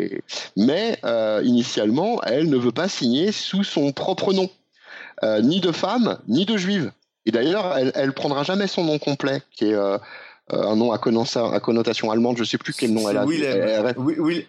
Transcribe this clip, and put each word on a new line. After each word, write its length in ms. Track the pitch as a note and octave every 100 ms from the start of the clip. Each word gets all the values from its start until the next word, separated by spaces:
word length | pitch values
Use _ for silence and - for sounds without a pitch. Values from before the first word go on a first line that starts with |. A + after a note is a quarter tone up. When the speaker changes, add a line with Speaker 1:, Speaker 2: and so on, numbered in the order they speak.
| F2+
Speaker 1:
Et, 160 | - - - - F#2
mais, 400 | A#2 E3 A3+ -
euh, 380 | A2+ A#2 A2 G#2+
initialement, 800 | B2 A#2+ B2 - G#2+ C3 G3+ A#3
elle 260 | - B2+ E3
ne 80 | C3+
veut 140 | A#2+
pas 160 | A#2+ F#3+
signer 460 | - A#2+ C3 G3+
sous 320 | - - F#3+ G3+
son 260 | E3 C#3+
propre 400 | - - F#3 G3
nom, 160 | F#3+ F#3 - _ _ - - - -
euh, 180 | A2 G#2+
ni 180 | A#2+ F#3+
de 120 | F3
femme, 440 | - F#3 A#3+ G3 F2+ -
ni 160 | C3 G3+
de 100 | G#3+
juive. 340 | F3+ G3+ A#2 - _ _ E3
Et 60 |
d'ailleurs, 460 | A#2 D3 G3+ F3+ C#3
elle, 160 | C3 -
elle 160 | C#3
prendra 320 | C3 D3 C#3
jamais 240 | C#3+ G3 G3
son 160 | -
nom 160 | E3 D3+
complet, 420 | - C#3 C3+ C#3 -
qui 100 | - G#2+
est, 40 |
euh, 240 | G#2 G2 G2+ - - - - -
euh, 100 | - G2
un 80 | A2
nom 160 | A#2+
à 60 | G#2+
connota-, 560 | - A2+ A#2 A#2+ A2+
à 80 | G2+
connotation 500 | - A#2 A2+ A2 A2+
allemande, 240 | A2 A#2+ A#2+
je 60 |
sais 140 | G#2+ A#2
plus 160 | -
quel 180 | - -
nom 140 | A2 G#2+
Speaker 2:
C'est 60 |
Speaker 1:
elle 60 | G#2
a. 80 | C#3+
Speaker 2:
Willem. 360 | E3 C#3 B2
Speaker 1:
Elle, 80 | G2+
elle 100 | A2 A#2+
reste 120 | B2
Speaker 2:
Wi-, 220 | C3+ -
Will-, 260 | D#3 E3+